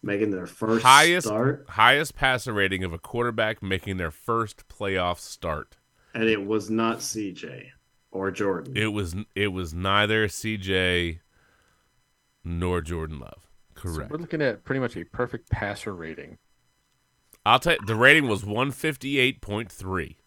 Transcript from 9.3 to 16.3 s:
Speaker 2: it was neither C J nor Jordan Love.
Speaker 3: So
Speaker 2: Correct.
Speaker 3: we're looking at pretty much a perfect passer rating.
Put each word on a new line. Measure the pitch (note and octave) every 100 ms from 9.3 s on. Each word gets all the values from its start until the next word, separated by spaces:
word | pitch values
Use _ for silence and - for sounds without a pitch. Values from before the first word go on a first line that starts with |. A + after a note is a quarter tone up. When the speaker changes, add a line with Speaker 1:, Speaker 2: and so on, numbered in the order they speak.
Speaker 2:
it | - G2+
was | F#2 E2+
neither | D#2+ F#2+ G2+ G#2 A2 G#2+
C | - A2 A2
J | F#2+ F#2+ F2+ F2+ E2+ E2 _ _ _ _ _ _ _ _ _ _ _ _
nor | F2 E2+ F2+ F2+
Jordan | D#2+ E2+ D#2+ D2+
Love. | G1+ - _ - _
Speaker 3:
So | - F#2
Speaker 2:
Correct. | D#2+ -
Speaker 3:
we're | D3+
looking | E3+ D#3+
at | C#3 G#2
pretty | - C3+
much | B2 -
a |
perfect | E2+ - B2 A#2+ _
passer | - G2+ G2+ -
rating. | F#2 D#2+ D2+ C#2+